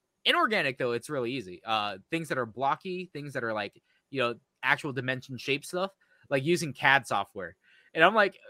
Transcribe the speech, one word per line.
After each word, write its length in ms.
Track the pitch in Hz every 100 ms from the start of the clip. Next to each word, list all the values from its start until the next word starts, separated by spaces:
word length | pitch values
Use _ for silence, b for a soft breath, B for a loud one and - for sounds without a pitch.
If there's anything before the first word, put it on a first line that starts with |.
| _ _ -
Inorganic, 520 | 311 320 208 147 127
though, 140 | 127
it's 180 | 117 -
really 220 | 147 117
easy. 300 | 131 92 90 110
Uh, 320 | 110 104 95 -
things 180 | 165 156
that 80 | 139
are 80 | 117
blocky, 640 | 104 135 156 190 180 180
things 220 | 147 143
that 100 | 135
are, 100 | 117
like, 280 | 107 101 - _ _ _
you 100 | 135
know, 140 | 120 113 _ _
actual 300 | 127 139 151
dimension 460 | 127 127 131 - 123
shape 260 | - 139 -
stuff, 240 | 180 190 - b b -
like 160 | 139 139
using 260 | 175 156
cad 360 | 127 147 135 120
software. 480 | 107 101 101 87 - b b b 165
And 80 |
I'm 100 | 170
like, 240 | 220 202 -